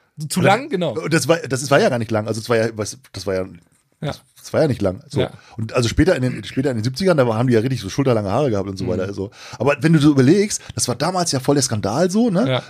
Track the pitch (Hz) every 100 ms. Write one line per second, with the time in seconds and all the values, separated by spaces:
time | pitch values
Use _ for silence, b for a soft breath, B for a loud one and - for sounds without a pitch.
0 | b b 156 185 180 220 285 190 - 160
1 | 170 160 131 165 - 131 139 143 214 120
2 | 110 110 110 110 110 113 113 110 101 -
3 | _ - 95 92 95 87 _ _ _ _
4 | 151 - _ _ - 113 151 101 95 98
5 | - 139 - - B B 110 131 117 -
6 | 170 151 127 117 104 135 139 117 120 131
7 | 190 156 123 110 127 113 127 123 98 -
8 | 131 110 101 117 143 101 98 95 92 90
9 | 95 101 101 - B B 135 143 160 160
10 | 147 135 131 196 208 - B - - -
11 | 160 185 165 131 135 143 131 107 98 127
12 | 185 208 247 175 131 123